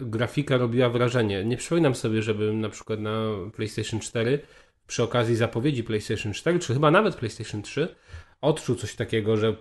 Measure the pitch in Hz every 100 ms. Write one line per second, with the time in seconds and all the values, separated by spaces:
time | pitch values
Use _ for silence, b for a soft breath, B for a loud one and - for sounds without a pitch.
0 | 123 110 117 - 139 127 123 120 123 117
1 | 123 123 107 98 107 120 - 170 156 127
2 | 117 110 110 104 107 110 107 - - 107
3 | 107 110 110 104 98 - 110 - 107 110
4 | - 120 113 143 b b b _ - -
5 | 117 123 113 117 117 120 139 127 113 107
6 | - 107 107 101 160 175 175 120 151 180
7 | 214 - 113 - 113 107 101 - 170 b
8 | b b b _ 139 156 - 120 104 -
9 | 120 113 104 110 110 107